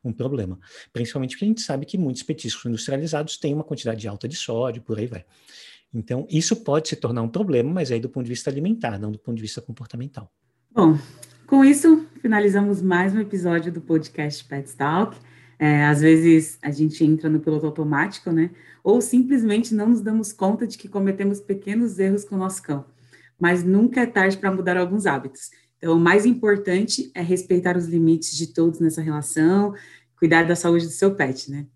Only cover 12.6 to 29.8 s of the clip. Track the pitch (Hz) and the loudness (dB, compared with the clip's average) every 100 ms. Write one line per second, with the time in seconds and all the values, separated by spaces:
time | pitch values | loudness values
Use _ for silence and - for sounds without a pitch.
12.6 | 202 185 185 175 190 214 208 202 175 170 | 2 0 2 2 2 0 -2 -4 0 0
13.6 | 165 170 160 160 156 - 147 143 - 139 | -2 -8 -2 -2 -2 -6 -6 -8 -10 -10
14.6 | 139 - 143 170 214 - - - - _ | -10 -4 -2 0 -2 -6 -20 -20 -20 _
15.6 | 151 147 147 147 156 160 165 160 156 - | 2 4 4 4 6 6 6 4 4 -8
16.6 | 147 143 156 - 156 156 160 156 156 151 | -8 -2 -2 2 2 2 0 -2 -2 -2
17.6 | 156 151 151 143 185 - - 165 170 - | -4 -4 -2 -2 -2 -6 -2 0 0 -4
18.6 | - _ 185 233 - 247 254 277 226 208 | -20 _ 2 2 4 2 2 2 2 0
19.6 | 233 220 214 233 208 220 208 - 190 220 | 0 0 2 2 2 -2 -4 -2 -2 -2
20.6 | 233 - - 202 196 196 196 202 - 196 | -6 -10 -8 -2 -2 0 -2 -2 -6 -6
21.6 | 196 220 233 185 190 202 202 196 185 190 | -2 -2 -2 0 0 0 -2 -6 -4 -6
22.6 | - 143 - _ _ _ _ _ 170 180 | -6 -8 -8 _ _ _ _ _ 2 2
23.6 | 175 196 240 254 233 202 190 190 196 190 | 2 4 4 2 0 2 0 0 -2 -2
24.6 | 180 180 180 208 190 139 131 - - _ | 0 0 0 0 0 -2 -6 -16 -20 _
25.6 | _ _ 165 165 175 202 220 240 214 202 | _ _ 0 4 6 6 4 2 2 2
26.6 | 196 180 220 - - 185 170 180 - 180 | 0 0 0 -4 -6 -8 -2 -2 0 0
27.6 | 180 180 170 170 160 165 - 147 160 - | 2 -2 0 2 4 2 0 -6 -6 0
28.6 | 165 165 165 160 156 151 147 156 160 196 | 0 2 -2 0 -4 -4 -4 2 4 4
29.6 | 202 202 | 2 -4